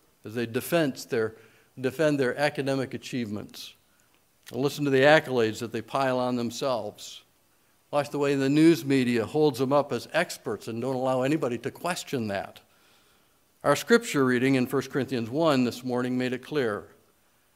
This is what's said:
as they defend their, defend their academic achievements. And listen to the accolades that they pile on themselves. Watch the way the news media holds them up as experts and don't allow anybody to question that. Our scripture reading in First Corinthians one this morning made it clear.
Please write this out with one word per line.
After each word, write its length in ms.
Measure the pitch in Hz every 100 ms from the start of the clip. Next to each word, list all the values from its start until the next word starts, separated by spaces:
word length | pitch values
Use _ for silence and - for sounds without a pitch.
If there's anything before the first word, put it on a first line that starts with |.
| _ _
as 120 | 110
they 100 | 113
defend 520 | 113 117 - 170 147 123 -
their, 280 | 123 110 - - _ _ -
defend 400 | 127 127 156 143
their 160 | 123 131
academic 540 | 147 147 135 135 127
achievements. 800 | 120 - 131 110 104 - - - - _ _ _ _ _ _ -
And 80 | 120
listen 240 | 139 139
to 60 | 143
the 100 | 131
accolades 600 | 139 156 147 127 110 104
that 120 | 117
they 80 | 113
pile 380 | 107 135 135 127
on 180 | 127 123
themselves. 840 | 120 113 143 120 104 92 - - - _ _ _ _ _ _
Watch 200 | 143 139
the 80 | 143
way 160 | 143
the 140 | 139 135
news 340 | 143 160 160
media 400 | 135 135 123 120
holds 360 | 104 151 151 120
them 120 | 131
up 200 | 143 139
as 160 | 120 -
experts 560 | 156 180 - 131 104 -
and 140 | 113
don't 140 | 127 131
allow 260 | 131 131
anybody 340 | 131 156 135 117
to 120 | 123
question 580 | - 170 175 - 139 107
that. 320 | 98 - - - _ _ _ _ _ _ _ _ _
Our 140 | 135 143
scripture 480 | - 233 233 147 131
reading 300 | 123 131 135
in 100 | 120
First 240 | 139 120
Corinthians 400 | 147 120 127 113
one 340 | 139 165 135
this 200 | 120 -
morning 340 | 127 123 123 127
made 160 | 127
it 80 | 123
clear. 460 | - 151 117 101 - - _ _ _ _ _